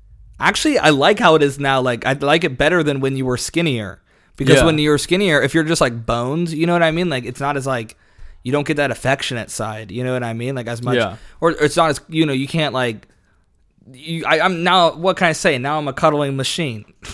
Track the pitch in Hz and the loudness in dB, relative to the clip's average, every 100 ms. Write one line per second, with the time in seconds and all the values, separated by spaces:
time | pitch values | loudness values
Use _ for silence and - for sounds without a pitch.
0 | - - - - 165 208 311 269 156 139 | -20 -20 -20 -2 0 2 0 2 4 4
1 | 156 208 202 160 143 135 139 135 127 120 | 4 4 4 6 4 0 0 0 0 -2
2 | - 139 143 165 165 127 147 175 151 139 | -2 0 2 2 2 0 2 2 0 0
3 | 135 135 131 123 - 165 170 120 98 - | -2 -2 -2 -2 -2 -2 -2 -2 -6 -12
4 | _ _ _ - 135 139 160 151 151 147 | _ _ _ -6 4 4 6 2 2 2
5 | - 180 202 147 131 160 156 165 135 117 | 2 0 2 2 2 0 0 2 0 -2
6 | 113 120 123 160 170 156 170 175 165 160 | -4 -2 -2 -2 -4 -2 0 2 2 0
7 | 180 131 123 123 143 143 135 127 110 - | -2 -4 -6 -6 -4 -4 -4 -6 -6 -16
8 | _ - - - 123 143 143 147 139 113 | _ -20 -20 -12 -2 -2 0 -2 -2 -2
9 | 127 139 - 120 - - 110 107 110 120 | -2 -2 -4 -8 -8 -8 -8 -10 -10 -6
10 | 127 127 120 113 123 135 113 117 123 123 | -4 -4 -4 -6 -6 -6 -6 -6 -2 0
11 | 101 - - - 170 156 147 175 160 143 | 0 -6 -18 -2 0 2 0 2 2 0
12 | - 160 160 135 135 165 147 123 123 107 | -4 0 0 0 -2 -2 -2 -2 -4 -4
13 | _ _ _ _ _ _ _ _ - 127 | _ _ _ _ _ _ _ _ -20 -16
14 | 156 165 139 156 180 170 175 185 170 151 | -8 -6 0 2 2 0 2 4 4 2
15 | 185 180 175 151 190 131 135 156 147 131 | -2 2 0 2 0 0 -2 -4 -4 0
16 | 160 147 143 135 127 - 151 107 - _ | 2 2 -2 -2 -4 -4 -6 -6 -14 _
17 | - | -14